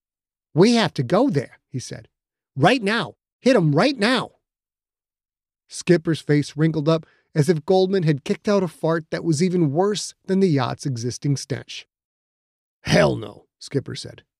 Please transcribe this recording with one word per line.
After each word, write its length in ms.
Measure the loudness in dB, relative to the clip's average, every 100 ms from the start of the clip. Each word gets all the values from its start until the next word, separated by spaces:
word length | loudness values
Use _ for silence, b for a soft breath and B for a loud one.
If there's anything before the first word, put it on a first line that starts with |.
| _ _ _ _ _
"We 220 | 2 4 4
have 180 | 0
to 80 | -2
go 260 | 0 2 2
there," 320 | 0 -4 -12 _
he 100 | -12
said. 300 | -12 -14 -18 _ _ _ _ 0
"Right 260 | 2 2
now. 340 | 0 -4 -6 -12 _ _
Hit 160 | 2 4
'em 180 | 4
right 240 | 2 2 2
now." 380 | 0 0 -4 -12 _ _ _ _ _ _ _ _ _ _ _ _ _
Skipper's 520 | -12 2 2 2 -4
face 360 | 0 0 0 -2
wrinkled 320 | -2 0 -2
up 160 | -2 b b b
as 160 | -2 0
if 160 | 0 2
Goldman 380 | 2 2 0
had 200 | 0 -2
kicked 240 | -2 -6 0
out 140 | 0
a 60 | 0
fart 420 | -4 -2 -2 -4
that 140 | -6
was 180 | -2 0
even 300 | 0 2 0
worse 420 | 0 -2 -2 -8 -14
than 160 | -4 0
the 80 | 2
yacht's 380 | 2 0 -4 -6
existing 500 | -6 -6 -6 -4 -4
stench. 500 | -4 -10 -10 -18 -18 _ _ _ _ _ _ _ _ _
"Hell 320 | 0 2 4 0
no," 300 | -8 -16 _ _
Skipper 360 | -8 -6 -6
said. 300 | -12 -14 -18 _ _